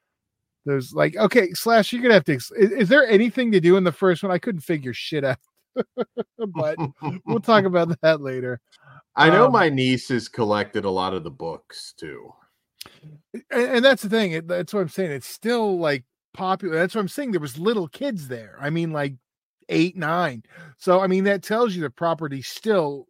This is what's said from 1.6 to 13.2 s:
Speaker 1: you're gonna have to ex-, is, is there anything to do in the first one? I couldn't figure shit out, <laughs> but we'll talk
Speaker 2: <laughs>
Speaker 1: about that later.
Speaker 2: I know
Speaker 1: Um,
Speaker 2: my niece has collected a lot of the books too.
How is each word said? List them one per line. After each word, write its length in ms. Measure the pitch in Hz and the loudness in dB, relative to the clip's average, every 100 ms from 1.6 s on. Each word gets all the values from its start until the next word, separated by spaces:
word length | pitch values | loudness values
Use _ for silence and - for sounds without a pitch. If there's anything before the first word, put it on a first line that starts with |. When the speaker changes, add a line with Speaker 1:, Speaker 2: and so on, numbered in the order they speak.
| 226 233 - | 2 2 2
Speaker 1:
you're 100 | 240 | 0
gonna 120 | 247 | 4
have 100 | 202 | 4
to 100 | 156 | 4
ex-, 160 | 131 - | -2 -4
is, 180 | - 208 | 2 2
is 160 | 269 185 | 2 4
there 180 | 285 240 | 4 6
anything 460 | 202 240 - 240 | 4 4 0 2
to 80 | 196 | 4
do 160 | 170 190 | 6 4
in 80 | |
the 80 | 180 | 2
first 300 | - 190 165 | 0 0 0
one? 100 | 196 | 0
I 60 | 175 | -2
couldn't 220 | 240 175 | -2 -6
figure 320 | - 156 127 | -4 -4 -4
shit 300 | 113 - 156 | -8 -6 -2
out, 140 | 135 123 _ _ _ | -2 -4 _ _ _
<laughs> 640 | 254 - 254 - 240 - - 214 | -8 -8 -8 -8 -8 -12 -10 -8
but 240 | 160 151 170 143 - 151 185 | -4 -4 -4 -6 -8 -10 -8
we'll 160 | - 226 | -4 -4
talk 240 | 240 214 | 2 2
Speaker 2:
<laughs> 0 | |
Speaker 1:
about 340 | 190 180 170 165 | 2 0 0 0
that 180 | 160 156 | 2 2
later. 400 | 135 131 127 127 _ _ _ - _ - | -2 -6 -6 -8 _ _ _ -20 _ 4
Speaker 2:
I 140 | 160 | 6
know 180 | 190 254 | 8 6
Speaker 1:
Um, 40 | |
Speaker 2:
my 160 | 233 165 | 4 2
niece 400 | 135 127 127 - | 2 2 0 0
has 200 | 123 - | -4 -4
collected 560 | - 107 104 101 107 | -2 0 0 -2 -4
a 60 | 98 | -2
lot 220 | 92 92 | -2 -2
of 120 | 92 | -4
the 60 | 80 | -8
books 600 | 67 82 78 _ - - - | -12 -12 -12 _ -20 -20 -18
too. 360 | 78 62 - _ _ _ _ - - _ 156 - | -16 -16 -20 _ _ _ _ -20 -20 _ -20 -20